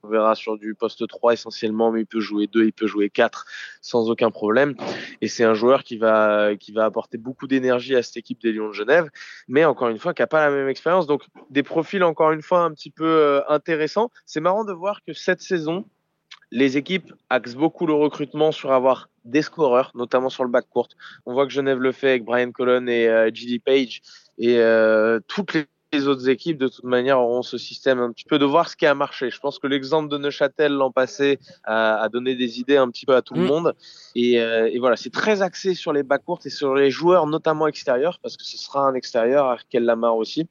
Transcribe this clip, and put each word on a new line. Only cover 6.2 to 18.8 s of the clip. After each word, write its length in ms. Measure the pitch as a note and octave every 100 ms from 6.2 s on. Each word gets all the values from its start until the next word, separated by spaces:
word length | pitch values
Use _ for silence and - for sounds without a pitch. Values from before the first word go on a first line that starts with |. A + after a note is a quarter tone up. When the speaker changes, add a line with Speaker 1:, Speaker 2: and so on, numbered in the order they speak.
| G#2+ G#2 G#2 G#2
Speaker 1:
qui 160 | -
va 100 | G#2+
apporter 340 | A2 G#2+ - A#2
beaucoup 300 | A#2 B2+ C3
d'énergie 480 | C3+ B2+ B2 B2 C3
à 80 |
cette 140 | A#2 A#2+
équipe 240 | - B2
des 100 | A2+
Lions 160 | G#2+ G#2+
de 60 |
Genève, 360 | G2+ G#2+ D#3+ D#3 - - - -
mais 160 | B2+
encore 240 | D#3+ A#2+ A#2+
une 120 | A2
fois, 140 | F3
qui 80 | -
a 60 | A#2+
pas 180 | D#3 D3+
la 80 |
même 140 | C#3 C3+
expérience. 400 | C3 D#3+ F#3 D3
Donc, 160 | D3 - - -
des 140 | C3+
profils, 400 | C#3 E3 D#3 G3+
encore 300 | F3 D#3 D#3
une 80 | D#3
fois, 180 | D3+ F3+
un 120 | E3+
petit 200 | D3+ D#3
peu, 140 | - D#3+
euh, 360 | D#3+ D3 C#3 C#3
intéressants. 640 | D3+ - D#3 D#3 G#3 A#3 _ _
C'est 160 | D#3
marrant 240 | E3 G3+ G#3+
de 80 |
voir 260 | F3 F#3+ G3+ -
que 60 |
cette 280 | D#3 - F#3
saison, 440 | - F3+ D#3 F3 - _ _ _ _ - _
les 260 | A#2+ C3+ C#3
équipes 360 | C#3+ F#3 - - _
axent 260 | B2+ A#2+ A#2+
beaucoup 320 | D#3+ - E3+
le 60 |
recrutement 580 | D3+ D3 - C#3+ D3+ D#3
sur 200 | D3 C#3
avoir 380 | C3